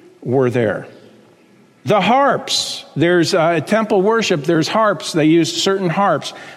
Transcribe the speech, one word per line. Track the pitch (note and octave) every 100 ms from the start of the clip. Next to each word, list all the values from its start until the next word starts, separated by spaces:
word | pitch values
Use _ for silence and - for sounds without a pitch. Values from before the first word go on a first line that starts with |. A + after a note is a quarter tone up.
| - _
were | - C3 B2
there. | A#2+ A2 F2+ - - - - _ _ _ _ _ _ -
The | G3+
harps, | F3+ B3+ C#4 F3 - - - - - -
there's, | E3+ F3+ D#3
uh, | F#3 D#3+ E3+
temple | - G#3+ A3 G#3
worship, | F#3+ A3+ G#3+ E3+
there's | C#3+ E3 D#3
harps. | G#3+ G#3+ F#3+ -
They | D#3+ D#3
use | E3+ D#3+ -
certain | G3 G3 F3+
harps. | D#3 G3 D3+ - - -